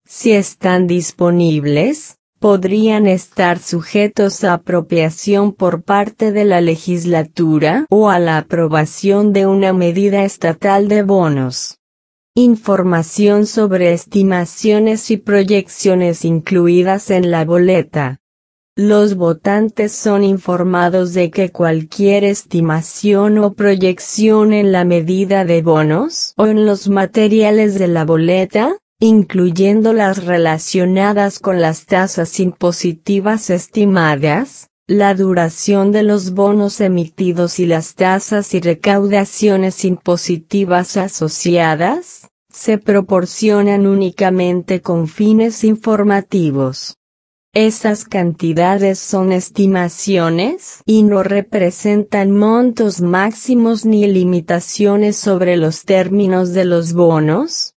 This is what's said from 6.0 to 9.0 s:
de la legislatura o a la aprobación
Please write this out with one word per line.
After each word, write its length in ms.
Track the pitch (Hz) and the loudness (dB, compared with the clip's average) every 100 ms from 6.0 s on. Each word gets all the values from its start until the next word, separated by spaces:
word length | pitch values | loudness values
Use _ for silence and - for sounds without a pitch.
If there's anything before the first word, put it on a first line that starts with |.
| 202 - 220 | -2 -2 -2
de 100 | 208 | 0
la 160 | 208 180 | 2 2
legislatura 1300 | 170 160 - 175 170 165 156 - 160 156 151 214 311 | 0 -2 -4 -4 -2 -2 -2 -2 0 2 0 0 0
o 200 | 202 214 | 2 2
a 100 | 180 | 2
la 180 | 170 156 | 0 -2
aprobación 920 | 151 170 165 156 151 - | -2 -2 0 0 -2 -2